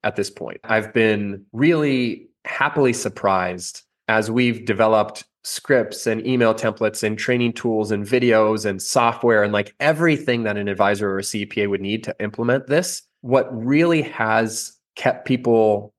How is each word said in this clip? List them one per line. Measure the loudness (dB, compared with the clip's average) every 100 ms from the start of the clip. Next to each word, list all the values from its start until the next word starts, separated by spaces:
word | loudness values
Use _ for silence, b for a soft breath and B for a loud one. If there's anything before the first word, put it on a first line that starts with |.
at | -6
this | -4 -6
point. | -8 -14 -12
I've | -2 0 0
been | 2 2 2 -2 -8 -10
really | 0 2 2 0 0 -2 -6 -14 _
happily | -10 -2 0 2 2
surprised | 2 -4 -2 0 2 0 -6 -12 -16 -20 _ 0
as | 0 2
we've | 0 0 0
developed | -2 2 4 4 2 -6 -20 _
scripts | -14 -8 0 0 0 -4 -4
and | -4 -2
email | 2 2
templates | 2 -2 -2 -4 -2
and | -4 -2
training | -2 0 0
tools | -2 -2 -2 -2
and | -4
videos | 0 2 4 4 4 0
and | -2 -4
software | -2 2 2 2 2 4
and, | 2
like, | 0 -4 -2
everything | 0 2 2 2 0 -2
that | -2 -2
an | -2
advisor | 0 0 2 -2
or | -2
a |
C | -4 -6 -6
P | -2
A | -2
would | -2
need | -2 -6
to | -6 -8
implement | -6 -4 0 0 0
this. | -2 -2 -8 -14 _
What | 0 0 0 -4
really | 0 2 4 2
has | -2 -2 0 2 0 -4 -12 -16 _ -4
kept | -2 -2
people | -2 -2 2 4 4 2 -4